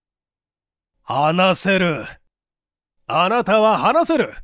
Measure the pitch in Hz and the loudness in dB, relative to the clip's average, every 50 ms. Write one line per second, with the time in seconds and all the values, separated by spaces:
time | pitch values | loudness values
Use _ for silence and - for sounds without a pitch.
0 | _ _ _ _ _ _ _ _ _ _ _ _ _ _ _ _ _ _ _ _ | _ _ _ _ _ _ _ _ _ _ _ _ _ _ _ _ _ _ _ _
1 | _ - 113 135 147 156 170 180 185 190 175 - - 196 190 185 180 175 151 120 | _ -6 -2 0 0 0 2 2 2 2 0 0 0 0 0 0 0 -2 -4 -6
2 | - - - - _ _ _ _ _ _ _ _ _ _ _ _ _ _ _ _ | -8 -14 -18 -20 _ _ _ _ _ _ _ _ _ _ _ _ _ _ _ _
3 | _ - 143 160 180 190 226 247 - 196 208 220 214 220 208 151 - 208 262 330 | _ -4 -2 -2 0 0 0 -2 0 0 2 2 4 2 2 2 0 0 2 2
4 | 330 - 330 269 - 117 - - | 2 0 0 0 -2 -4 -6 -16